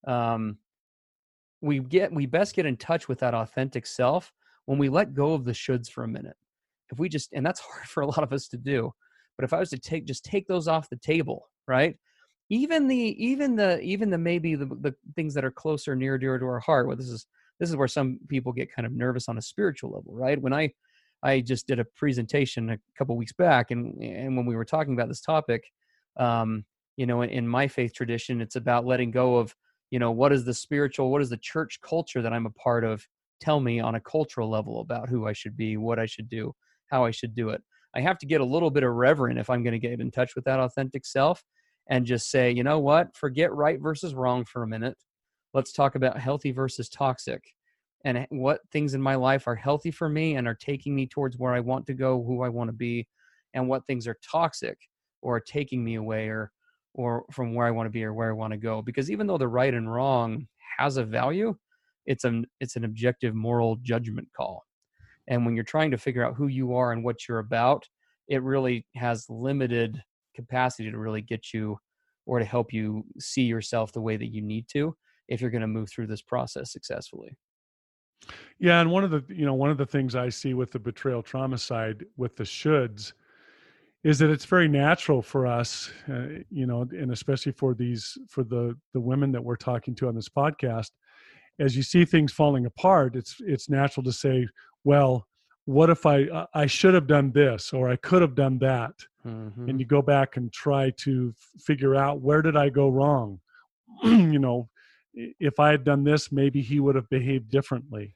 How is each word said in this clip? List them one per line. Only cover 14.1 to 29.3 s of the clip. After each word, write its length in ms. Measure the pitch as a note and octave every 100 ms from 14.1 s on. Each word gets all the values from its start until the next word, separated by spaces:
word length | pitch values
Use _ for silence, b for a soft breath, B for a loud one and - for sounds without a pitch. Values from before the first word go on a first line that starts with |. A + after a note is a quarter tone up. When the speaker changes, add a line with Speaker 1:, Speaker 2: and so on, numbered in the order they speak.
Speaker 1:
the, 80 | F3
maybe 360 | E3 F3 E3
the, 120 | D3+ C#3
the 280 | - C#3+ C3 -
things 200 | D3+ D#3
that 100 | C#3+
are 60 | C3
closer, 440 | - D#3 D3+ - B2+
near, 200 | C3 C3+
dear 220 | C3 C3
to 80 | B2+
our 140 | B2
heart. 260 | - D3 A#2+
Well, 100 | B2
this 120 | C3
is, 180 | A2+ - _ _ _
this 120 | F3
is 60 | D3+
where 120 | C3
some 320 | - C3 B2+ -
people 240 | C3+ B2
get 200 | B2 C3
kind 140 | - A#2
of 60 |
nervous 360 | B2 B2 B2 -
on 100 | A#2
a 40 |
spiritual 480 | - - G3+ C3+ -
level, 240 | - -
right? 260 | G#2+ B2+ C#3+
When 120 | C3
I, 180 | C#3 D#3 - _ _ _ _
I 180 | C3+ C3+
just 260 | A#2+ B2+ -
did 140 | B2
a 60 | A2+ _
presentation 760 | D3 B2 A2+ C#3+ C3+ - A2+
a 80 | A2 _ -
couple 180 | C3+ A#2+
weeks 160 | A#2+
back, 380 | - F3+ C3 A#2
and, 300 | A#2+ A#2+ -
and 340 | A2+ F#2+ C3 C3
when 100 | B2
we 100 | A2+
were 80 |
talking 300 | A2+ D#3 D3+
about 140 | B2 A#2
this 140 | B2
topic, 420 | - D#3+ D3+ A#2 - _ _ _ _ -
um, 460 | B2 A#2 A2+ A2 G#2 _ _ -
you 100 | B2
know, 160 | A#2+
in, 80 | A#2+
in 180 | B2+ A#2
my 180 | B2 C#3
faith 280 | - A#2+
tradition, 460 | - A#2 A#2 - B2
it's 160 | A2+ B2+
about 300 | A#2+ A#2+ B2
letting 240 | B2+ B2
go 260 | A#2+ B2+